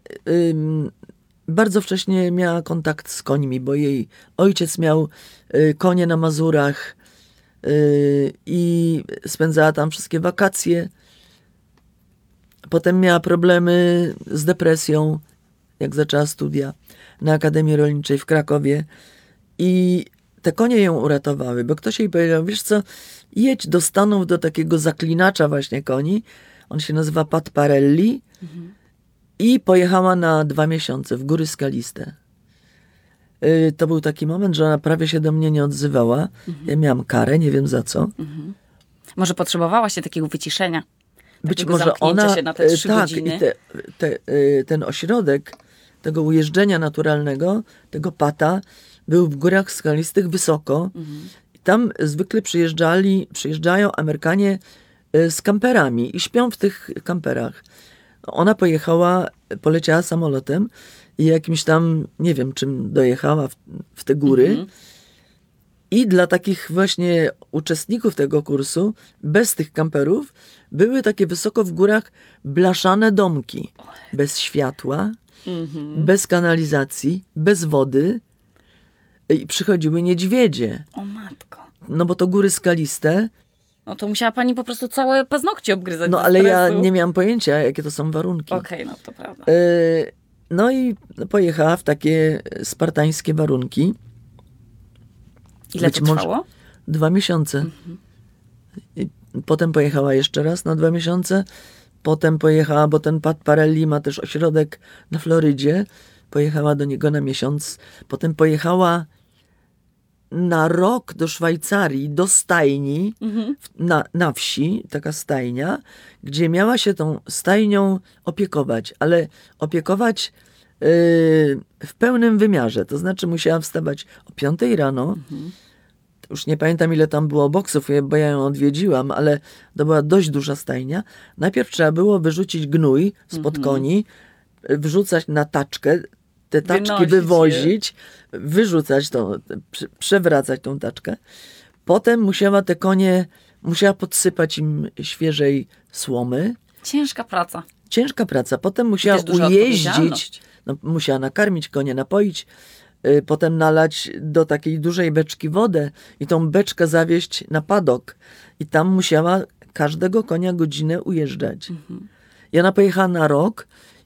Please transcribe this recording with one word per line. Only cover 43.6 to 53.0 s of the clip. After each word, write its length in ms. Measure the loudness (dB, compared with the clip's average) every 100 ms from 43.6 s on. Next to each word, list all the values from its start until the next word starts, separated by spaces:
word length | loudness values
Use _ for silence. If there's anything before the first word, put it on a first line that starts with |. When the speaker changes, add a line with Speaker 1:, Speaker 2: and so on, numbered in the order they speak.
| _ -18 -16 -6
Speaker 1:
te, 200 | -4 -4 -4
y, 320 | 0 2 2 0
ten 160 | -2
ośrodek 720 | -4 -6 -2 0 2 0 -2 -20 _ _ _ _
tego 200 | -6 -2
ujeżdżenia 560 | 2 2 2 2 2 2
naturalnego, 840 | -2 -2 0 0 -2 -2 -2 -2 -6 _ _
tego 220 | -8 -8
Pata, 480 | -2 -2 0 0 0 -6 -20 -20 _ 0
był 200 | 2 2
w 80 | 0
górach 360 | 0 2 0
skalistych 560 | -4 -2 -2 0 -2 0
wysoko. 600 | -2 0 -2 0 -2 -2
Speaker 2:
Mhm. 340 | -8 -14 -14 -16 -20 _
Speaker 1:
I 40 | _
tam 340 | 0 2 2 -2
zwykle 420 | -4 -2 -2 -2
przyjeżdżali, 840 | -2 0 0 2 2 2